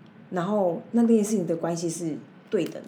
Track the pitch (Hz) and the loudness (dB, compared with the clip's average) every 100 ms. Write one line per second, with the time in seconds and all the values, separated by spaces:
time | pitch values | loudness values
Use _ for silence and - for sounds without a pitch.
0 | - - - 180 180 214 180 165 - 233 | -20 -20 -8 -4 -2 0 0 -2 -2 2
1 | 226 226 208 220 170 165 165 170 170 160 | 6 6 4 0 0 -2 -2 -4 -4 -4
2 | 165 127 - - - 202 151 - | -6 -6 -12 -20 -4 -2 -2 -6